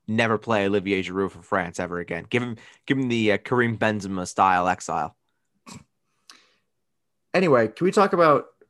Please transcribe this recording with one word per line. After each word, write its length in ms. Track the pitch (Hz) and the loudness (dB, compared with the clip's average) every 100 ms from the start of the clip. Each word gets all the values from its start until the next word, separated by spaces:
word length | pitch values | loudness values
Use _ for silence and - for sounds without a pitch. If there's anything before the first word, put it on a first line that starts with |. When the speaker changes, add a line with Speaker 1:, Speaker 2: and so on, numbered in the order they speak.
| - | -6
Speaker 1:
never 320 | 110 113 107 | -2 0 0
play 280 | - 110 98 | 0 0 2
Olivier 360 | 101 95 95 | 0 0 -2
Giroud 300 | 90 95 92 | -2 -4 -4
for 100 | 85 | -6
France 380 | - 98 87 85 | -4 -4 -4 -6
ever 180 | 90 87 | -8 -8
again. 280 | 85 85 - | -8 -10 -4
Give 120 | 120 | -4
him, 140 | 123 113 - _ - | -4 -10 -18 _ -4
give 100 | 135 | -4
him 120 | 127 | -2
the, 240 | 117 107 | 0 2
uh, 60 | 98 | 0
Karim 380 | - 123 117 113 | 0 -2 0 0
Benzema 500 | 110 107 95 95 90 | -2 -2 -6 -8 -6
style 420 | - 95 90 90 | 2 2 4 0
exile. 480 | 90 - 82 76 _ _ _ _ _ - - _ _ _ _ _ - _ _ _ _ _ _ _ _ _ | -2 -4 -6 -6 _ _ _ _ _ -20 -20 _ _ _ _ _ -20 _ _ _ _ _ _ _ _ _
Speaker 2:
Anyway, 340 | 180 180 127 107 | 0 4 4 2
can 160 | - | 0
we 60 | 180 | 0
talk 220 | 208 196 | 2 2
about, 340 | 180 165 135 - _ | 4 4 4 0 _